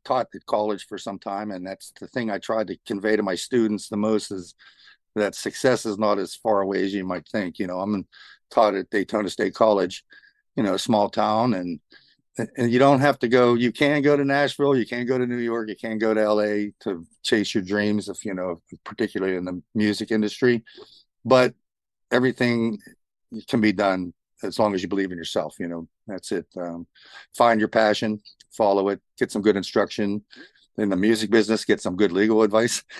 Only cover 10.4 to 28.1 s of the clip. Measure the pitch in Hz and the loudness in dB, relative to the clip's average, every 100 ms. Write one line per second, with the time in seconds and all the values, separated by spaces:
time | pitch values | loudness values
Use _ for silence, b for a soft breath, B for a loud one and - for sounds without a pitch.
10.4 | b - 104 95 - 110 101 - 107 107 | b -4 -2 -2 0 2 2 0 0 2
11.4 | 123 98 90 80 _ b b b _ - | 0 0 -4 -10 _ b b b _ -10
12.4 | 110 - 120 123 139 139 143 131 120 127 | -8 -2 0 4 6 6 4 2 2 4
13.4 | 123 120 120 - 147 147 139 147 139 139 | 6 4 2 2 2 2 2 2 2 0
14.4 | 143 - 143 135 107 120 120 127 123 120 | 0 0 2 2 0 -4 -2 -2 -2 -2
15.4 | 120 117 107 101 113 110 110 110 107 107 | -4 -4 -6 -8 -6 -2 2 2 2 2
16.4 | 104 104 104 - - 87 82 _ - 113 | 2 0 -4 -6 -6 -6 -8 _ 0 0
17.4 | 98 110 90 104 104 104 101 92 110 92 | 2 -2 -2 0 0 -2 -4 -10 -8 -6
18.4 | 92 85 _ - - 107 110 101 95 92 | -6 -8 _ -20 -12 -4 -4 -2 -2 -2
19.4 | 92 90 - 107 107 104 107 110 107 - | -4 -8 -8 -2 0 0 -2 0 0 0
20.4 | 127 120 - b b b b _ 117 127 | 2 2 -2 b b b b _ 4 4
21.4 | 127 - _ _ _ _ - 120 127 120 | 4 0 _ _ _ _ -2 2 2 2
22.4 | 123 117 113 107 - - _ _ _ 110 | 0 2 0 -4 -12 -20 _ _ _ -14
23.4 | - 120 107 95 101 92 90 - _ _ | -4 2 2 4 2 2 -2 -10 _ _
24.4 | 104 90 107 95 90 98 98 90 80 - | -6 0 2 0 -2 -2 -4 -6 -6 -4
25.4 | 78 - 87 85 82 _ - 95 - 95 | -4 -6 -8 -8 -12 _ -14 -12 -6 -6
26.4 | 82 - 87 85 85 _ b b b - | -6 -10 -10 -10 -14 _ b b b 2
27.4 | 120 113 104 113 110 104 110 | 4 4 2 2 2 2 -2